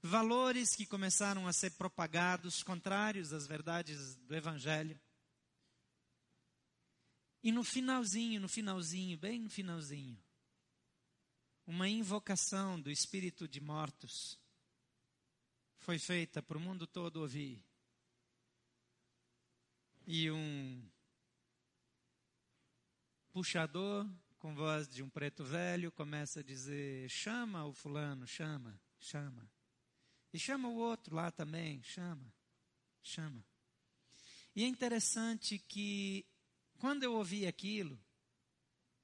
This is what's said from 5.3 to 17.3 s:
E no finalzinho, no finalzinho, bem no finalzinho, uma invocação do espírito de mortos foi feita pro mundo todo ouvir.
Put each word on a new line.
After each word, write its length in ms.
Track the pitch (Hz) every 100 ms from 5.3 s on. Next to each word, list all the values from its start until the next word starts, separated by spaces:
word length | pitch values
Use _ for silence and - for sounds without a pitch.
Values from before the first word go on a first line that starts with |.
| _ _ _ _ _ _ _ _ _ _ _ _ _ _ _ _ _ _ _ _ _
E 80 | 226
no 140 | 233
finalzinho, 760 | 240 254 254 262 226 196 233 220
no 80 | 190
finalzinho, 680 | - 214 190 160 180 185 165
bem 240 | 185 240
no 80 | 220
finalzinho, 760 | - 185 170 147 143 135 110 _ _ _ _ _ _ _ _ _ _ _ _ _ _ -
uma 220 | 170 185
invocação 920 | 220 202 208 - 190 - 196 196 175
do 120 | 139
espírito 580 | 147 - 190 180 - 165
de 120 | 135
mortos 760 | 147 151 151 - - - - - _ _ _ _ _ _ _ _ _ _ _ _ _ _
foi 200 | - 165
feita 420 | - 180 165 -
pro 200 | - 151
mundo 260 | 175 185 165
todo 300 | - 170 160
ouvir. 440 | 151